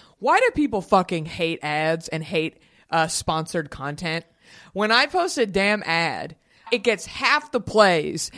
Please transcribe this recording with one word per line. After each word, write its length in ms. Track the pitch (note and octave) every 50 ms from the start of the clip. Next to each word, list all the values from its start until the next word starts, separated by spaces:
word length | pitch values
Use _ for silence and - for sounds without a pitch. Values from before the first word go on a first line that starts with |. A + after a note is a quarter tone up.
| - _ _ -
Why 200 | G3 C4+ E4+ G#4+
do 100 | B4+ A#4+ -
people 260 | D4+ D4 - A3+ F#3+
fucking 440 | E3+ - G#3 F#3+ F3+ - F3+ D#3+ D#3
hate 340 | E3 - - E3+ E3 E3 -
ads 460 | - D3+ D3+ D#3 D#3 D#3+ E3 E3 -
and 160 | - D#3+ D#3+ D#3
hate, 360 | D#3 G3 D#3+ D#3 E3+ - _ _ _ _ _ _ -
uh, 180 | D#3+ E3 D#3+
sponsored 600 | D#3+ - - - - D#3+ D#3+ D#3+ - - E3+ D3+ C#3
content? 540 | - - C3+ D3 D3+ - F3+ E3 D#3+ E3+ - _ _ _ _ - - - - -
When 200 | - F#3+ G#3+ G#3+
I 140 | A3+ B3 C#4+
post 300 | C#4+ - F4+ E4+ F4 -
a 80 | C#4+ A#3
damn 380 | G3+ E3+ G3 G3 G#3 G#3+ G3+ -
ad, 520 | - E3 E3 E3 D3+ A#2 D#2+ - - - - _ _ _ _ - -
it 120 | A#3+ A#3 G3
gets 220 | A#3 G#3+ - -
half 460 | - - - C4 A#3+ C#4+ D4+ D4 -
the 80 | - A#3
plays 720 | - - - A3 G#3 F#3 F3 D#3 D3+ D3+ - D#3 - - -